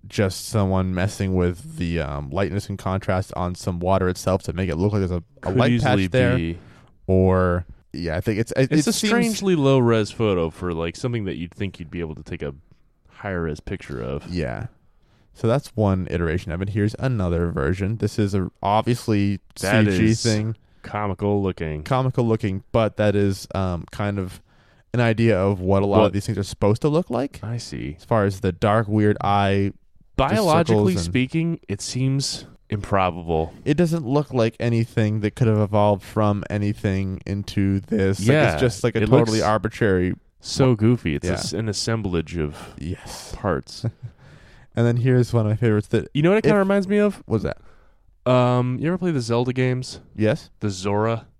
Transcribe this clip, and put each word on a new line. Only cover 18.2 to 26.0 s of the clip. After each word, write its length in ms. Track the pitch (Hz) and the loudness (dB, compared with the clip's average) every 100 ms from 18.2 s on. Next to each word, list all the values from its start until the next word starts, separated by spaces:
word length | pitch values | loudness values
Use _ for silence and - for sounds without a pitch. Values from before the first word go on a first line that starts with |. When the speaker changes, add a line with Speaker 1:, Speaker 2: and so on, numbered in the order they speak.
| 101 | 0
Speaker 1:
a 160 | 98 90 _ | 0 -4 _
obviously 760 | 98 107 110 120 - 104 101 98 _ - | 0 0 2 -2 0 2 2 -2 _ -6
Speaker 2:
That 240 | 95 107 104 | 0 4 4
Speaker 1:
C 120 | 92 | 4
G 80 | 110 | 2
Speaker 2:
is 140 | 110 | 2
Speaker 1:
thing. 340 | 117 107 107 110 _ _ | 0 0 -2 -8 _ _
Speaker 2:
comical 600 | - 104 104 90 101 104 | -10 -6 -4 -2 0 0
looking. 420 | 98 87 82 76 | -2 -4 -6 -6
Speaker 1:
Comical 420 | 78 131 131 127 117 | -2 0 0 0 0
looking, 380 | 110 107 95 - | 0 0 -4 -2
but 240 | 120 107 - | 0 0 2
that 180 | 104 101 | 0 2
is, 320 | 101 98 - - | 0 -2 -6 -4
um, 300 | 95 87 - | -2 -4 -8
kind 280 | - 101 101 | -6 -4 -4
of 220 | 92 - _ _ _ _ _ | -6 -10 _ _ _ _ _
an 60 | 117 | 0
idea 400 | 117 110 117 98 | 2 4 4 4
of 220 | 98 98 | 2 2
what 220 | 92 98 | 2 2
a 20 | 101 | 4
lot 140 | |
Speaker 2:
What? 60 | 98 | 4